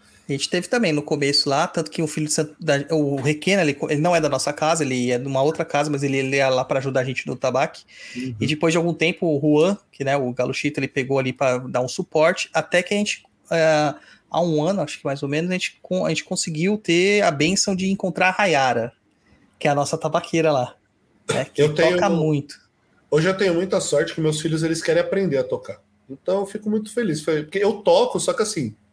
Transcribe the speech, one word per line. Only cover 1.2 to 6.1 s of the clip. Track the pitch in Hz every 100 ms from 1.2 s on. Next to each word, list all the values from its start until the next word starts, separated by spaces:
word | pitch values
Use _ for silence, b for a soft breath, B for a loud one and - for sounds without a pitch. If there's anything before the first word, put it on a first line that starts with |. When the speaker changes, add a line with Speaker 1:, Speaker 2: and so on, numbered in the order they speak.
| 139 143 147
Speaker 1:
lá, | 139 180
tanto | - 160
que | -
o | 156
filho | 165 151
de |
Santo, | - 151 -
da, | 151 139 143
o | 160 143 139
Requena, | 135 151 180 196
ele, | 160 135 -
ele | 147
não | 170 170
é |
da | 151
nossa | 135 -
casa, | 147 156 160
ele | 139 127 123
é | 123
de | 139
uma | 131
outra | 147 160 160
casa, | 147 151
mas | 139
ele, | 139